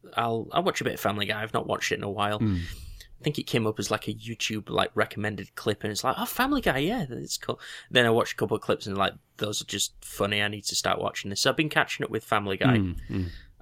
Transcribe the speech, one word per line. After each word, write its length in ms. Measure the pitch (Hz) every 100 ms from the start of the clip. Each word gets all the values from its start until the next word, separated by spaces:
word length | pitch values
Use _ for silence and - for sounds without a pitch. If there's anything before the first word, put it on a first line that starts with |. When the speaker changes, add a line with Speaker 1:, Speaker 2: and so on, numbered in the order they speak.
| - -
Speaker 1:
I'll, 320 | 117 113 -
I'll 100 | -
watch 160 | 185 -
a 40 |
bit 100 | 120
of 60 | -
Family 260 | 104 104 101
Guy. 160 | 107
I've 120 | 107 120
not 100 | -
watched 260 | - -
it 40 | -
in 80 |
a 60 | 104
while." 280 | 101 104 104
Speaker 2:
Hmm. 200 | 110 90 85 - - - - -
Speaker 1:
I 40 |
think 160 | 151 147
it 40 | -
came 180 | 127 110
up 120 | 107
as, 120 | 101
like, 160 | 110 -
a 60 |
YouTube, 560 | 110 110 113 - 107 -
like, 220 | 98 95 -
recommended 580 | 107 - 104 98 95 -
clip, 280 | 113 104
and 80 | 107
it's 120 | 104 131
like, 100 | 160
"Oh, 60 | 240
Family 360 | - 262 285
Guy, 160 | 196 135
yeah, 280 | 151 247 139
that's 260 | 123 - -
cool." 220 | - 123 - - -
Then 160 | 123 117
I 60 |
watched 220 | 113 -
a 20 | -
couple 200 | 101 110
of 60 |
clips, 240 | - 101 -
and, 80 | 98
like, 160 | 95 - _ -
those 240 | 104 104
are 40 | -
just 280 | - - - -
funny. 360 | - 101 104
I 60 | 104
need 140 | 104 -
to 100 | -
start 260 | 92 92
watching 280 | - - 98
this. 100 | 98
So 80 | 135
I've 80 | 131
been 100 | 156
catching 360 | 156 - - -
up 60 |
with 120 | 110
Family 320 | - 110 101 95
Guy, 200 | 113 113
Speaker 2:
Hmm, 140 | 92 87 -
hmm. 160 | 107 87 - - -